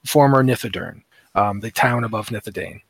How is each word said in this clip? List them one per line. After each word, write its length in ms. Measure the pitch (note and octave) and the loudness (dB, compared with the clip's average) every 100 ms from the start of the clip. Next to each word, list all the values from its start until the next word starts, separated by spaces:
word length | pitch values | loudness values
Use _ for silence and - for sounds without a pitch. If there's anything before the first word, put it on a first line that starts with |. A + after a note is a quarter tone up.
former 380 | - D3+ C#3 C3+ | 0 4 6 6
Nithadern, 600 | C3 A#2+ A2+ - - - _ _ _ F#2+ | 4 0 -4 -8 -10 -14 _ _ _ -2
um, 240 | G#2 G2+ | 0 -2
the 100 | A2 | -8
town 320 | - - A#2+ | -2 0 0
above 260 | A2+ A2 G#2 | -4 -6 -6
Nithadane, 520 | G#2+ - G2 F2+ - | -10 -8 -10 -12 -14